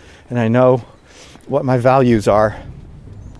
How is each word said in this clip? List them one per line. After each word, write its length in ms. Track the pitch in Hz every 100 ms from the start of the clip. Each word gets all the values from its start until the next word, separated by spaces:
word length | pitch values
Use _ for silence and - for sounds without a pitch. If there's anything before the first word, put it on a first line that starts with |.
| - - -
and 100 | 120
I 100 | 113
know 300 | 123 127 127 - - _ - - - -
what 180 | 135
my 140 | 131 127
values 480 | 127 135 127 113 107
are. 340 | 104 107 - - - - - - - - -